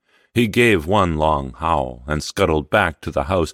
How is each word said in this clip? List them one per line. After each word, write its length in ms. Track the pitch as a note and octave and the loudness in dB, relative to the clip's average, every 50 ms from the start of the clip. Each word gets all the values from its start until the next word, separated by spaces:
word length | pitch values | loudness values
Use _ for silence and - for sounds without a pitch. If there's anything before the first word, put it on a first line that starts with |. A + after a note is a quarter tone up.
| _ _ _ _ _ _ - | _ _ _ _ _ _ -2
He 140 | A#2 A#2+ G#2 | -2 0 2
gave 360 | - A#2+ A#2+ A#2 G#2 E2+ D2 | 2 4 4 4 4 2 0
one 300 | F2 G#2 G#2 F#2 E2+ D#2 | 0 0 0 2 0 0
long 380 | D2+ D#2 D#2 D2+ C#2+ C2+ C2+ - | 0 2 2 2 0 -2 -6 -8
howl 500 | - E2 E2 E2 D2 C2 B1 B1 B1 B1 | -6 -4 -2 0 -2 -2 -4 -8 -10 -8
and 160 | D2 D2+ D2+ | -6 -4 -4
scuttled 480 | - - - - G2 E2 D#2 D2+ C#2 - | -6 -6 -2 -2 0 2 2 0 0 0
back 300 | - - F2+ E2+ - - | 0 0 0 0 -2 -6
to 100 | - E2 | -10 -6
the 140 | C#2+ C#2 C#2 | -4 -4 -2
house 280 | D#2+ F#2+ F2+ D#2+ - | -2 -2 -2 -2 -2